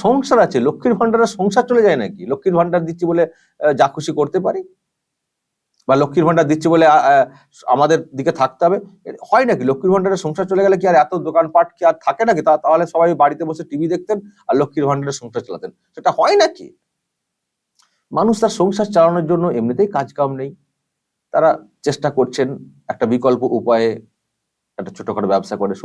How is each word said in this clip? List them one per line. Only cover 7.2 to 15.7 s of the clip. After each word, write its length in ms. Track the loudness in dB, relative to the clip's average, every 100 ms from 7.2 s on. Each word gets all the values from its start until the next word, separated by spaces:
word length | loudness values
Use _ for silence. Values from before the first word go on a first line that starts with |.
| 2 -4 _ _ -2
আমাদের 240 | 0 2 2 -2 -6
দিকে 140 | -4 -2
থাকতে 220 | -2 0 0
হবে? 120 | 0 -6 _ -18
এ, 20 | -14 0
হয় 160 | 0 2
নাকি? 120 | 0 0
লক্ষ্মীর 220 | -2 2
ভাণ্ডারের 260 | 0 0 -2
সংসার 220 | -4 -6 -4
চলে 120 | 0
গেলে 120 | 2 2
কি 60 | 2
আর 60 | 2
এত 80 | 2 -2 -2
দোকানপাট 400 | 0 2 2 0 0
কি 60 | 0
আর 60 | 0 -2
থাকে 160 | -2 0
নাকি? 120 | 0 2
তা-, 140 | 2
তাহলে 200 | 2 0 0
সবাই 140 | 0 0 2
বাড়িতে 200 | 0 0 -8
বসে 140 | -8 -10
টিভি 160 | -6 -4
দেখতেন 240 | -4 -4 -6 -8 _ -4
আর 60 | -2
লক্ষ্মীর 260 | -2 -2 -2
ভাণ্ডারের 280 | -2 -4 -10
সংসার 220 | -10 -12 -10
চালাতেন, 240 | -12 -14